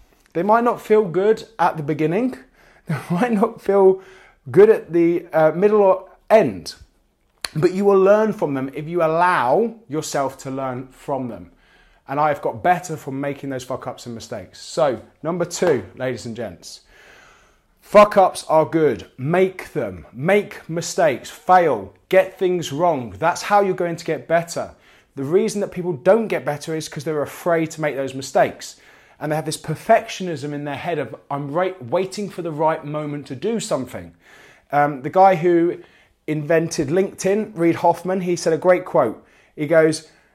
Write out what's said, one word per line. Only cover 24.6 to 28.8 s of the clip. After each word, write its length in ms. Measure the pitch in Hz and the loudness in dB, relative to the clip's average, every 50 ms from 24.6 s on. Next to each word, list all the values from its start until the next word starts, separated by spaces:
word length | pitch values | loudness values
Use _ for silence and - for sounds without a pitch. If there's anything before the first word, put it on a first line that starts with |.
| 110 90 - _ _ _ _ _ _ _ - | -8 -10 -12 _ _ _ _ _ _ _ -10
The 80 | 135 135 | -8 -6
reason 360 | 139 165 202 220 214 - 202 | 0 2 2 2 2 -2 -4
that 100 | 202 - | -6 -6
people 220 | - 175 170 180 175 | -6 -8 -6 -6 -6
don't 340 | 123 - 185 202 233 226 190 | -2 4 4 4 4 4 0
get 180 | 180 156 127 | -4 -4 -4
better 300 | 151 147 147 - 165 160 | -4 -6 -6 -6 -8 -8
is 120 | 160 151 - | -8 -8 -10
'cause 160 | - 156 131 | -12 -10 -8
they're 180 | 160 156 147 | -6 -4 -4
afraid 500 | 139 135 - - - 175 170 165 165 156 | -4 -6 -8 -6 -2 0 0 0 0 -2
to 100 | - 156 | -4 -4
make 140 | 156 151 123 | -4 -4 -2
those 180 | 135 139 135 - | -4 -6 -6 -6
mistakes. 640 | 131 131 - - 196 160 113 - - - - - _ | -10 -12 -2 2 2 2 2 0 -8 -16 -18 -20 _